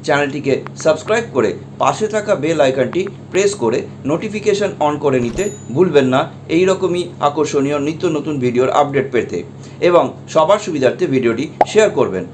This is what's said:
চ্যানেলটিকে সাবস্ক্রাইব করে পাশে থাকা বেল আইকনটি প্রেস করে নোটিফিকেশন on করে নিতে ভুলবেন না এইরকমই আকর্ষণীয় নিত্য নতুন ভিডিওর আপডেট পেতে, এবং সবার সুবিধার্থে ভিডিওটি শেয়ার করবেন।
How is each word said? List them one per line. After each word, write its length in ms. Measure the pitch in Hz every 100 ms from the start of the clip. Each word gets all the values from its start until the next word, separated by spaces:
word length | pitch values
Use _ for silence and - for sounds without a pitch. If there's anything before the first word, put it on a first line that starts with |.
| 131
চ্যানেলটিকে 480 | 143 143 143 139 131 - -
সাবস্ক্রাইব 420 | 160 - - 220 226 135
করে 140 | 107 87 - -
পাশে 260 | 127 143 214
থাকা 200 | 214 208 180
বেল 160 | 151 160 139
আইকনটি 360 | 131 120 170 196 - -
প্রেস 200 | 180 202 -
করে 160 | 117 120 - - 131
নোটিফিকেশন 580 | 160 220 208 208 196 196 - 147
on 60 | 147
করে 160 | 151 131 120
নিতে 180 | 107 202 - - 131
ভুলবেন 320 | 185 147 127
না 80 | 127 160 - - 165
এইরকমই 480 | 185 180 185 175 170 - 143
আকর্ষণীয় 500 | 143 147 147 135 147 143
নিত্য 160 | 160 180 151
নতুন 180 | 156 143
ভিডিওর 260 | 123 120 127 -
আপডেট 260 | 139 139 131
পেতে, 240 | 120 - 87 - - - - 175
এবং 140 | 175 131 - -
সবার 260 | 156 156 208 208
সুবিধার্থে 400 | 151 127 - 175
ভিডিওটি 320 | 135 120 113 156 - -
শেয়ার 180 | 208 208 147
করবেন। 260 | 110 92 85